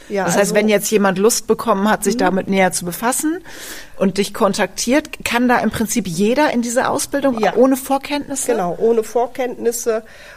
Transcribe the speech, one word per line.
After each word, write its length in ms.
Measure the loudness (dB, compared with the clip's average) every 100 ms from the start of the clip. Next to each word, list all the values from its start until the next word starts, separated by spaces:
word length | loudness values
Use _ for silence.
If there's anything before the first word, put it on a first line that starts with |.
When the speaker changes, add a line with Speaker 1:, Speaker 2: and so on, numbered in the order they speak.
| -8
Speaker 1:
Ja, 140 | -4 0
Speaker 2:
Das 80 |
heißt, 60 | 2
Speaker 1:
also 140 | 2 2
Speaker 2:
wenn 140 | 4
jetzt 200 | 2 2
jemand 260 | 2 2 4
Lust 300 | 2 2 0
bekommen 420 | -2 0 2 2
hat, 140 | 2
sich 120 | 0 0
Speaker 1:
Mhm. 40 |
Speaker 2:
damit 280 | 0 0 0
näher 220 | 2 2
zu 140 | 0 -6
befassen 540 | -4 -2 -2 -2 -4 -8 -16 -14 -16 -12 -2
und 200 | 0 0
dich 160 | -4
kontaktiert, 920 | 0 0 2 -2 -2 0 0 0 -6 -2
kann 220 | 0 2
da 100 | 2
im 120 | 0
Prinzip 360 | -2 -2 -2 -2
jeder 440 | 0 2 2 2
in 100 | 0
diese 260 | -2 0 0
Ausbildung, 500 | -2 -4 -2 0 0
Speaker 1:
Ja. 140 | 0 4
Speaker 2:
ohne 220 | 4 2
Vorkenntnisse? 720 | 0 -4 -2 -6 -6 -4 -2
Speaker 1:
Genau, 240 | -2 -2 0
ohne 260 | 2 2
Vorkenntnisse. 1000 | 0 -2 -2 -2 -6 -4 -4 -2 -2 -4 -6 -18 -20